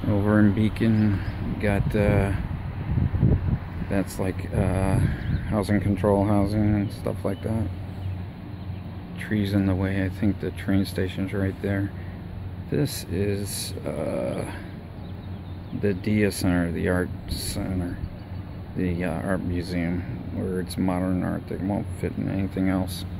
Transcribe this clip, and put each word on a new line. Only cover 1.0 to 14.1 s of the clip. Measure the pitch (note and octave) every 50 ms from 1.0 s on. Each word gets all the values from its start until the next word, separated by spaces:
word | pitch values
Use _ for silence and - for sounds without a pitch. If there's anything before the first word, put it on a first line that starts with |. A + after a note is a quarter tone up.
| G#2+ G#2 G2 F#2+ - - - - - - - -
got, | G#2+ G#2 G2+ G2 - - -
uh, | G#2 G2+ G#2 G#2 G2 G2 G2 F#2+ - - - - - - - - - - - - - - - - - - - - - - - - - - - - - - -
that's | G2 G2 F#2 - - -
like, | G2 F#2+ F2 F2+ F#2 F2+ -
uh, | G#2+ G2 F#2 F2+ F#2+ F#2+ F#2+ F#2+ F#2+ F#2 F2+ - - - - - - - -
housing | - G#2 G2 G2+ G#2 G2+
control | - G2+ G2+ F#2 - G#2 G2+ G2 G2
housing | G#2 G#2 G2+ G2 G2+ G#2 G#2+ G#2+ G#2+ G#2
and | G#2 G2+ G#2
stuff | - - - A2 G#2+ G2 -
like | G2+ G2 - -
that. | A2 A2 A2+ - F#2 - - - - - - - - - - - - - - - - - - - - - - - - - - - - -
Trees | - - - G#2+ G#2+ G2+ G2 G2
in | G2+ G2
the | F#2+ F#2
way. | F2+ F#2+ F#2+ G2 G2 F#2+
I | F#2+
think | F#2 - A2+ G2+ F#2 -
the | - F#2
train | - - - F#2+ G2 G2 G2
station's | - - - F#2 F#2 F#2 - F#2+ F#2 G#2
right | G2+ F#2+ F#2+ F#2+ -
there. | - G2 G2 G2 G2+ G2 - - - - - - - - - - - - - - - -
This | - C#3+ D3 C3 - - - -
is, | E2 F2+ G2+ G#2 G2+ G2 G2+ G2 - - - - F#2 F2+ -
uh, | D2 D2 D2 D2+ -